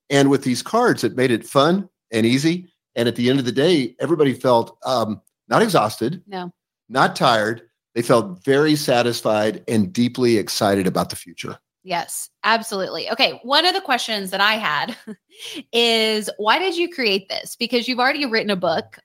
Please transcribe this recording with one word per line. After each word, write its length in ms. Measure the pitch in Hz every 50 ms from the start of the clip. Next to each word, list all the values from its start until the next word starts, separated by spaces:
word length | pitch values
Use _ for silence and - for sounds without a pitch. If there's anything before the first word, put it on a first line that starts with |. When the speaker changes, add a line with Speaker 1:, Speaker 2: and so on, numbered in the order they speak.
| _ -
Speaker 1:
And 200 | 143 139 139 139
with 120 | 139 135 -
these 200 | 131 120 117 -
cards, 400 | - - 226 247 226 - - -
it 120 | 110 -
made 140 | 127 127 135
it 140 | 113 107 -
fun 400 | - - 139 139 165 180 196 190 - _ _ _ -
and 140 | 113 110 110
easy. 420 | 117 123 135 143 165 175 180 180 - _ _ _ _ -
And 120 | 120 117
at 80 | 120 117
the 140 | - 120 123
end 100 | 135 139
of 60 | 123
the 60 | 123
day, 440 | 113 135 139 180 180 147 127 - - -
everybody 340 | 131 135 170 156 151 139 120
felt, 440 | - - 131 123 117 110 - - _ -
um, 360 | 127 131 123 110 110 104 92 _ _ _ _ _
not 140 | - 120 160 220
exhausted, 580 | 226 165 139 107 107 - - 113 127 175 185 _
Speaker 2:
No. 240 | 202 196 185 180 175 - _ _ _ _ _ _ -
Speaker 1:
not 260 | 113 131 160 - -
tired. 460 | - 175 131 117 110 104 110 117 117 - _ _ _ _ _ -
They 60 | 117
felt 420 | 113 - 131 117 107 98 90 92 -
very 320 | 135 135 139 151 156 151
satisfied 880 | 147 147 - 127 120 120 120 113 - - 123 107 104 107 110 101 90 -
and 240 | - 117 110 101 90 92
deeply 440 | 120 120 123 123 127 123 120 117
excited 480 | 104 92 - - - 117 101 101 98 92
about 220 | 92 - 87 87 -
the 60 | -
future. 420 | - - 87 80 - - - 98 - _ _ _ _ -
Speaker 2:
Yes, 460 | 185 170 170 - - - - - - _ - -
absolutely. 680 | 202 226 220 214 - 214 190 185 - 139 165 110 -
Okay. 280 | 233 - - 180 131 - -
One 220 | 240 277 302 330
of 80 | 359 359
the 80 | 381
questions 500 | 381 294 262 240 - - 220 202 196 185
that 100 | 196 190
I 140 | 196 208 220
had 400 | 226 214 156 151 147 160 - 226 - -
<laughs> 640 | 220 202 _ _ _ 359 427 - - - 320 - -
is, 580 | - 233 233 233 226 226 220 220 220 214 208 214 -
why 220 | - 208 214 240 320
did 180 | 370 381 339
you 120 | 339 349 349
create 400 | 349 - 247 208 190 196 190 -
this? 260 | - - - - -
Because 320 | - 240 220 247 240 214
you've 120 | 247 254 226
already 260 | 247 262 302 285 294
written 240 | 240 220 220 202 208
a 60 | 202
book 420 | 185 180 170 160 185 220 - - -